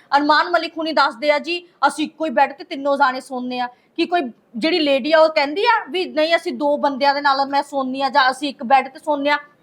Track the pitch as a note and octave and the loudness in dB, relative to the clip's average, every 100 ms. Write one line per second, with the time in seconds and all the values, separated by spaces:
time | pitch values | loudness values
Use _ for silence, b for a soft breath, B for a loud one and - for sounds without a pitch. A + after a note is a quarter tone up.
0 | B C#4+ D4 D4+ F4 F4 E4 D#4+ D#4+ D4+ | B 2 4 2 2 0 -2 -6 -2 2
1 | C#4+ A3+ D4 D4 C4+ F4 F4 b C4+ C#4 | 0 0 0 0 0 -8 -8 b -2 0
2 | D4+ - D#4 B3+ C#4 C#4+ E4+ C#4+ C#4 C#4 | -6 -4 -2 2 0 -2 -12 -6 -2 2
3 | C#4 C4+ C4+ B3+ B3+ B3 B3 - _ - | 0 0 -8 -10 -6 -6 -6 -10 _ -6
4 | E4+ F4 B3+ - _ A#3 D#4 F4 D4 C4+ | -2 -2 -4 -10 _ -6 -2 0 0 0
5 | C4 D#4+ D#4+ D#4 C#4+ D#4 A#4 A4 D4 E4+ | 2 4 4 2 -2 0 2 2 0 -6
6 | D4+ C4 D#4 E4+ F4 A#3+ D4 D4 C#4+ C4 | -4 -2 0 0 -2 -4 -2 0 0 0
7 | C#4 C#4 C#4+ C4+ C#4 C#4 C#4+ C#4 C4 C4 | 0 2 2 2 0 -2 -2 -4 -4 -2
8 | C4+ C#4 C4 C4 D4 - A#3+ C4 C4 D#4 | 0 2 2 0 -6 -6 2 2 2 -6
9 | D#4 C#4+ C#4+ D4 - _ | -4 -2 0 -2 -4 _